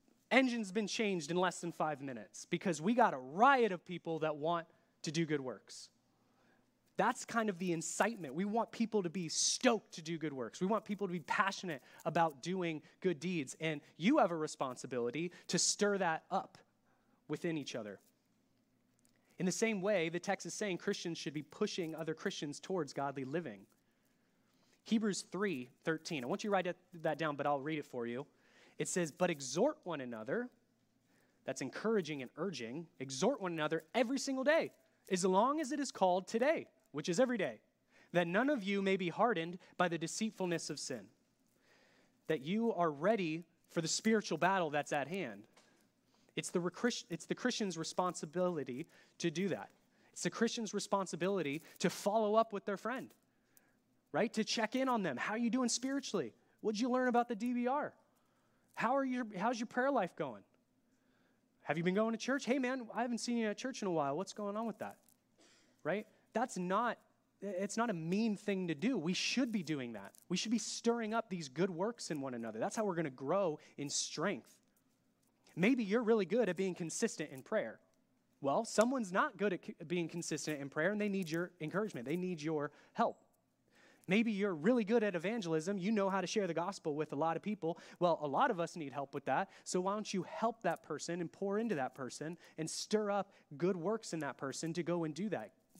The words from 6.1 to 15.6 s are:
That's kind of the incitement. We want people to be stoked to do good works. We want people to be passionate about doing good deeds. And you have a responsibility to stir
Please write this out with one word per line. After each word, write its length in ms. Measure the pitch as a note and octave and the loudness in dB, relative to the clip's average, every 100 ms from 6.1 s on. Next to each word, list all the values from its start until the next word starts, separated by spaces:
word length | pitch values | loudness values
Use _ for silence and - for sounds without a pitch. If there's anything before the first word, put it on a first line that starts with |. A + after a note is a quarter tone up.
| _ _ _ _ _ _ _ _ - | _ _ _ _ _ _ _ _ 0
That's 260 | G3+ - | 2 2
kind 240 | - A#3 A3 | -2 0 0
of 100 | E3+ | 0
the 140 | F#3 | 0
incitement. 640 | E3 D#3+ - G#3 A3+ D#3 C#3+ | 0 -2 2 2 2 -6 -2
We 80 | |
want 260 | G3+ A3 G#3+ | 0 0 -2
people 280 | - A3+ G#3+ | -2 2 2
to 80 | F3 | 0
be 200 | F#3+ D#3+ | -4 -2
stoked 640 | - - - B3 A3+ - | 0 2 4 4 4 -2
to 80 | - | -14
do 160 | D#3+ E3 | -6 -4
good 160 | D#3 | -4
works. 260 | C3+ A2+ - | -4 -6 -2
We 80 | F#3 | 2
want 160 | G#3+ | 2
people 240 | G#3 G#3 G3+ | 0 -4 -4
to 60 | |
be 80 | F3 | -4
passionate 600 | - - G3 - F#3 C#3 - - | -2 2 2 0 -6 -6 -8 -6
about 400 | E3+ E3 E3 C3+ | 0 2 2 0
doing 380 | E3 F#3+ E3+ D3+ - _ | -4 -2 -2 -4 -8 _
good 220 | F#3 D#3+ | 0 0
deeds. 340 | E3 F3 C3 - | -2 -2 -4 -4
And 180 | D#3+ D3 - - | -4 -4 -8 0
you 220 | F3+ D4+ | 4 6
have 140 | G3+ | 6
a 40 | E3+ | 2
responsibility 960 | D3+ - C3+ B2 C3 B2 A#2 C#3+ F3 - - | -4 -2 -4 -4 -4 -2 0 -2 -6 -8 -2
to 100 | |
stir 420 | F3 | 0